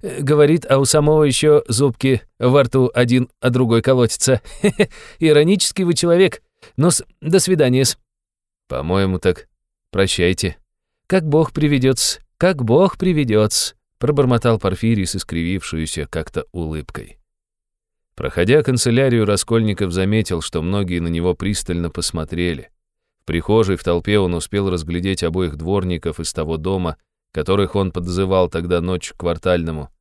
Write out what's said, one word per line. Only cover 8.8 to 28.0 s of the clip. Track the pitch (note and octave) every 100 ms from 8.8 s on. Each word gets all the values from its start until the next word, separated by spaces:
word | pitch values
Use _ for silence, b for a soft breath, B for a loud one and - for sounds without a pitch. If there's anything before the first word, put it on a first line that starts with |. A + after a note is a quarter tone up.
| D2+ F#2+ F#2+ F#2
так | F#2+ F2 - _ _ _ _
прощайте». | - G2 - F2 F#2 F#2+ - _ _ _ _ _
«Как | F#3 D#3
Бог | D3 D#3+
приведет-с, | - D3+ C#3+ B2+ C3 - - - _
как | F3 D#3+
Бог | A#2 C3 F#3+ -
приведет-с», | F#3 D#3+ C3 G#2+ G#2+ - - - _ _
пробормотал | A#2+ D3 C3 A#2+ B2 A2+
Порфирий | G2 F#2 A2+ A2+ F#2
с | F#2+
искривившуюся | - E2+ E2+ F#2 - D#2+ D#2 - C#2+
как-то | E2 D#2+ - -
улыбкой. | - D#2+ D#2 C#2+ - - - _ _ _ _ _ _ _ _ _
Проходя | - C2+ - F2+ C#3+
канцелярию, | D3 B2+ - A#2 C3+ A#2+
Раскольников | G#2 G2+ - A#2 G#2+ F#2+ G2
заметил, | F2 F#2+ A2 G#2+ F2
что | - E2
многие | E2 G2+ F#2+ F2+
на | E2+
него | E2 F2
пристально | F2+ F#2 G#2 - F2 E2+
посмотрели. | - F2 E2 D#2 E2 F2 D2+ - _ _ _ _ _
В |
прихожей | - E2+ E2 G#2+ G2+ F2+
в |
толпе | - F2 F#2 G#2
он | F#2
успел | F2 - G2+ G2
разглядеть | F2+ D#2 F2 F#2 F#2+
обоих | E2+ E2+ F2+ D2
дворников | D#2+ G2+ F#2 E2+ E2 D#2
из | D#2+
того | - D#2 D#2+
дома — | D#2+ F#2+ F2 D2 _ _ _
которых | - D2+ G2 G2 G2+
он | F#2+
подзывал | F2+